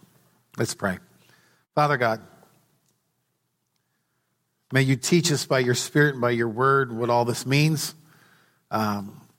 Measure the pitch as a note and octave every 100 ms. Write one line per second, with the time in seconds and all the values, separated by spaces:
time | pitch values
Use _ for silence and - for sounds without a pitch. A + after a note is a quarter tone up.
0 | _ _ _ _ _ - A#2 - G2+ F2+
1 | - _ _ _ _ _ _ - D3 C3+
2 | A#2+ A2 - - _ _ _ _ _ _
3 | _ _ _ _ _ _ _ _ _ _
4 | _ _ _ _ _ _ _ C3 C3+ C3+
5 | - F3 E3 C#3 - C3+ B2 A#2+ - D3+
6 | D3 C3 A#2+ A#2+ A#2 A2 C3+ C#3 B2+ A2+
7 | A#2+ A#2+ A#2+ A#2 B2+ C#3 D#3 D3+ - -
8 | _ _ _ _ _ _ _ A2 G#2+ G2+
9 | G2 - -